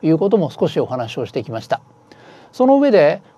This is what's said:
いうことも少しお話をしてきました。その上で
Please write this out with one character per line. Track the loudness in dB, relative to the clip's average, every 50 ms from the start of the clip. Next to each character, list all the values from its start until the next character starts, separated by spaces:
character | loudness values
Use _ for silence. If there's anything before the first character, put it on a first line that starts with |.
い | 0 0
う | 0 0
こ | 0 0
と | 0
も | 0 0 -2
少 | -4 -4 -4 -2
し | -2 -4
お | -4
話 | -4 -6 -8 -8 -8 -8 -10
を | -10
し | -8
て | -8 -10
き | -10 -8
ま | -12 -10
し | -6
た。 | -6 -8 -8 _ _ _ _ _ _ -20 _ -20 -20 -20 -20 -20 _
そ | _ 0 2
の | 4 4 4
上 | 4 4
で | 4 4 4 4 2 -2 _ _ _